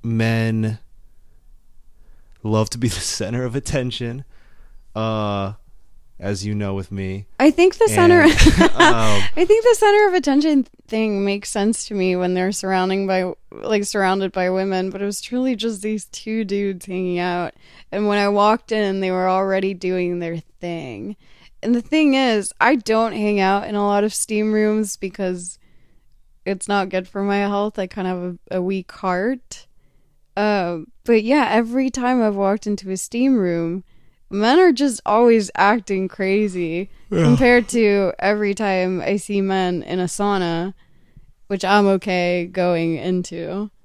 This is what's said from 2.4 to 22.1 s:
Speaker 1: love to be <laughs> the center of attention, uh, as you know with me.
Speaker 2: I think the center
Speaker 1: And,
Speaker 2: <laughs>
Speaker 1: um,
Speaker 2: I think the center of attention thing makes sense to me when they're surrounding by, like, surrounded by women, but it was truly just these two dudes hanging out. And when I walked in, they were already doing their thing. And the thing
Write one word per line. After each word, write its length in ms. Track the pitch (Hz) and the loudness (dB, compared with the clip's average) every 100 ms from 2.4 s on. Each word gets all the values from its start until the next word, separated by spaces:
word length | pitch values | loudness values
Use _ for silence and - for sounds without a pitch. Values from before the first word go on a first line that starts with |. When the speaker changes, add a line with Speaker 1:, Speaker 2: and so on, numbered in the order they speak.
Speaker 1:
love 280 | 107 107 110 | -2 0 0
to 80 | 117 | -2
be 100 | 120 | -4
<laughs> 0 | |
the 60 | |
center 500 | - - - 95 120 | -4 -8 -6 -6 -4
of 100 | 127 | -4
attention, 720 | 135 - 143 127 - 120 123 - - - - - - - | -6 -4 -4 -4 -6 -8 -10 -14 -20 -20 -20 -20 -20 -12
uh, 580 | 110 110 110 104 101 98 104 - - - - - - | -6 -4 -4 -4 -4 -6 -10 -20 -20 -20 -20 -20 -10
as 260 | 98 101 | -6 -6
you 100 | 104 | -4
know 200 | 104 101 | -4 -4
with 160 | 98 92 | -6 -8
me. 360 | 98 95 95 101 - | -8 -8 -8 -12 2
Speaker 2:
I 120 | 285 | 2
think 260 | 320 370 - | 4 2 4
the 120 | 440 | 0
center 340 | - 349 349 | 4 6 8
Speaker 1:
And, 100 | 311 | 6
Speaker 2:
<laughs> 280 | 302 - - - | 8 8 8 4
Speaker 1:
um, 500 | - - 113 113 - - - | 6 6 6 6 6 6 4
Speaker 2:
I 80 | 349 | 4
think 180 | 440 | 6
the 100 | 453 466 | 6 4
center 320 | 415 415 415 | 4 4 4
of 60 | |
attention 520 | 359 - 269 311 285 247 _ _ | 2 2 2 4 2 0 _ _
thing 360 | 220 220 202 | -2 -2 0
makes 260 | 196 196 - | -2 -4 -4
sense 360 | 214 202 226 - | -2 0 -2 -4
to 60 | |
me 220 | 208 185 180 | -2 0 0
when 180 | 180 | 0
they're 160 | 180 185 | 0 -2
surrounding 560 | 196 190 190 185 196 196 | -4 -2 -2 0 -2 -2
by, 260 | 185 185 - - | -2 -2 -8 -16
like, 320 | - - 214 | -12 -2 -2
surrounded 480 | 202 214 190 190 190 | -2 -2 0 0 -4
by 180 | 190 180 | -4 -2
women, 400 | 190 196 185 185 | -2 -2 -4 -4
but 100 | 190 | -6
it 20 | |
was 160 | 202 196 | -8 -8
truly 340 | - 247 262 | -8 -4 -4
just 280 | 226 226 202 | -4 -6 -6
these 240 | 214 214 - | -6 -6 -10
two 380 | - - 220 | -14 -8 -6
dudes 420 | 202 202 196 185 196 | -4 -4 -4 -6 -8
hanging 320 | 185 185 175 | -6 -4 -4
out. 340 | 180 175 170 _ - - - | -4 -4 -6 _ -20 -20 -10
And 160 | 190 208 | -4 0
when 100 | 202 | 0
I 100 | 202 | 2
walked 420 | 202 208 226 - | 2 2 2 -2
in, 280 | 214 202 190 | -2 0 -2
they 100 | 190 | -2
were 180 | 185 185 | 0 0
already 460 | 190 196 190 190 | 0 0 -2 -2
doing 440 | 185 185 185 180 175 | -4 -4 -2 -2 -4
their 200 | 170 170 - _ | -6 -8 -12 _
thing. 560 | 175 165 139 104 190 208 _ - - - | -10 -10 -10 -12 -12 -14 _ -20 -20 -10
And 120 | 220 | -2
the 80 | 240 | -2
thing 320 | 233 311 302 | 0 2 2